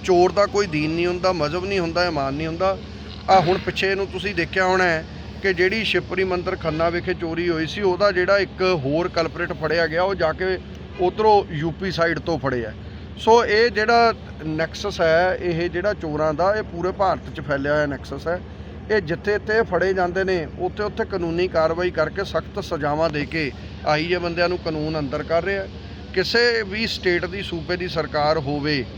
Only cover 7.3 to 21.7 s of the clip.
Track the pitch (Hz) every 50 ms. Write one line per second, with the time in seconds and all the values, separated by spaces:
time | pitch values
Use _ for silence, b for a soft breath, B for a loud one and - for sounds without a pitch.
7.3 | 165 165 175 175 170 160 160 151 - 196 208 190 180 170 202 202 196 175 180 180
8.3 | 196 202 190 - - - 185 185 185 165 131 135 143 160 175 175 - 170 165 160
9.3 | - 160 170 165 170 143 160 156 151 170 170 160 151 165 180 196 196 185 175 156
10.3 | 156 - 185 190 185 175 - - - - - - - - 175 180 180 - 214 220
11.3 | 214 202 190 202 175 147 151 165 151 156 185 190 170 - 165 170 165 156 - 170
12.3 | 165 143 120 135 127 123 117 107 110 - B B B B B B - - - 220
13.3 | 220 240 226 - 208 214 226 240 196 202 214 220 233 233 233 233 214 - - -
14.3 | - - 147 156 156 156 160 160 - - - 202 190 - 180 160 160 165 180 185
15.3 | 185 - - 180 170 160 170 175 156 170 175 208 208 151 165 160 147 151 156 156
16.3 | 156 143 170 190 214 214 208 - - 170 170 180 190 190 202 190 165 123 - -
17.3 | - - 143 131 147 139 135 147 147 151 151 147 139 127 - - 139 131 - 160
18.3 | 170 185 202 B B B B B B B B - 208 214 185 151 170 156 - 196
19.3 | 208 208 202 - 214 220 226 - 180 170 180 190 190 190 180 175 175 185 190 185
20.3 | 190 175 156 131 - - 175 180 - - 208 208 202 - 226 208 202 190 175 170
21.3 | 165 170 180 185 156 170 160 160